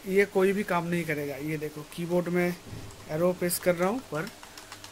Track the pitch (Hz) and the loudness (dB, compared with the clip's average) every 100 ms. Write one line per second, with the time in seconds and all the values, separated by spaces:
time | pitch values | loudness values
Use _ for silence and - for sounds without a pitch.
0 | 202 190 202 196 190 196 202 175 170 175 | 2 4 4 4 4 4 0 0 2 0
1 | 160 147 147 135 151 156 151 151 147 - | 0 -2 -2 -4 -4 -4 -4 -8 -12 -8
2 | 170 175 175 175 175 175 - - - - | 0 2 2 2 2 0 -10 -12 -12 -14
3 | - 156 180 180 180 - 180 170 180 254 | -6 2 2 2 -2 2 2 4 2 0
4 | - 151 202 - - - - - - | -4 -6 -6 -10 -18 -18 -18 -18 -16